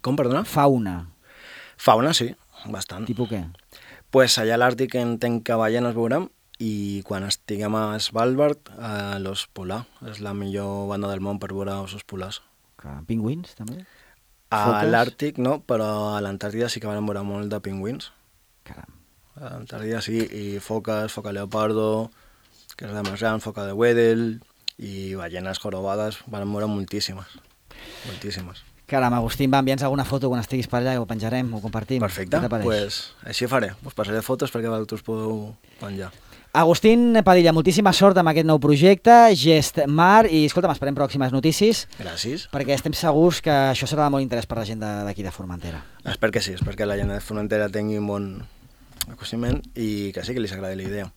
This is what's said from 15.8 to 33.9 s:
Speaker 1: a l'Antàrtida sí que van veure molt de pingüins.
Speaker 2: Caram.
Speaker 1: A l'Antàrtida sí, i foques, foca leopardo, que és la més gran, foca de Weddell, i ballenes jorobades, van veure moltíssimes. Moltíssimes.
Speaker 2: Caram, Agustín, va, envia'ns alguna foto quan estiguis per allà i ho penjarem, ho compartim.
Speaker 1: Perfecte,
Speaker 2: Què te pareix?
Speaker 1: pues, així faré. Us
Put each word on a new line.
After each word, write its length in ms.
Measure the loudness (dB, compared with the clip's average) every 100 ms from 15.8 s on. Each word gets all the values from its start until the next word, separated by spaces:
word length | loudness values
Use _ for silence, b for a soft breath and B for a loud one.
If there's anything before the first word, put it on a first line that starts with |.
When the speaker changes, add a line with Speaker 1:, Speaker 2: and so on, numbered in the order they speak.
| 0 -2 -2 -4
Speaker 1:
a 40 | -6
l'Antàrtida 420 | -6 -6 -4 -4
sí 140 | -4
que 80 | -6
van 160 | -4 -4
veure 160 | -4
molt 300 | -6 -6 -6
de 60 | -6
pingüins. 500 | -8 -8 -8 -8 -14 _ _ _ _ _ -20
Speaker 2:
Caram. 320 | -20 -20 _ _ _ _ -18
Speaker 1:
A 160 | -16
l'Antàrtida 480 | -16 -14 -10 -6 -4
sí, 160 | -2 -2 -2
i 200 | -6 -8 -10
foques, 540 | -6 -6 -4 -4 -4
foca 180 | -8 -8
leopardo, 760 | -8 -6 -2 0 0 0 0 -4 b b b b b b -16
que 120 | -12
és 60 | -8
la 80 | -8
més 140 | -4
gran, 180 | -2 -2
foca 240 | -6 -10 -8
de 80 | 2
Weddell, 640 | 4 6 4 4 0 -6 _ _ -16 -14
i 320 | -14 -10 -8 -8
ballenes 400 | -8 -8 -8 -6
jorobades, 640 | -8 -6 -4 -4 -4 -8 -12
van 160 | -8 -6
veure 200 | -4 -2
moltíssimes. 560 | -4 -6 -6 -6 -8 -16 -20 _ _ _ B B B -16
Moltíssimes. 540 | -12 -10 -10 -12 -16 -20 _ -2
Speaker 2:
Caram, 240 | 0 2
Agustín, 380 | 2 -2 -2 2
va, 60 | 2
envia'ns 220 | 2 0 0
alguna 200 | -2 -2
foto 240 | -2 0
quan 80 | -2
estiguis 280 | -2 -4 -2
per 80 | -2
allà 140 | 0 -2
i 40 |
ho 40 | -4
penjarem, 460 | -4 -4 -4 -4
ho 60 | -6
compartim. 380 | -6 -6 -4 -2
Speaker 1:
Perfecte, 360 | -2 -4 -2 -2
Speaker 2:
Què 100 | 0
te 20 |
pareix? 160 | -2 0
Speaker 1:
pues, 340 | 0 -2 -8 -12 -18 -10
així 180 | -6 0
faré. 220 | 0 -2 -8
Us 80 | -14